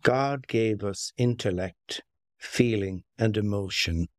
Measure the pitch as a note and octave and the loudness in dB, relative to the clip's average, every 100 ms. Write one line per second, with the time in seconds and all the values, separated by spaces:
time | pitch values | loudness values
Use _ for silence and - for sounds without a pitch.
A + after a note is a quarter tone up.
0 | - B2+ C#3 C#3 C3 - A2 G#2 G2+ F#2+ | 2 2 0 -4 -2 0 2 0 -4 -6
1 | - - B2 A#2+ G#2+ F2+ F#2 - _ - | -10 0 0 2 -2 -2 -4 -8 _ -14
2 | - _ _ _ - - B2 A2 G2 F#2 | -14 _ _ _ -12 2 4 4 -2 -6
3 | - _ A2+ G#2+ G#2 G2+ G2 - - E2+ | -12 _ 0 2 0 0 -2 -2 -2 0
4 | E2+ | -2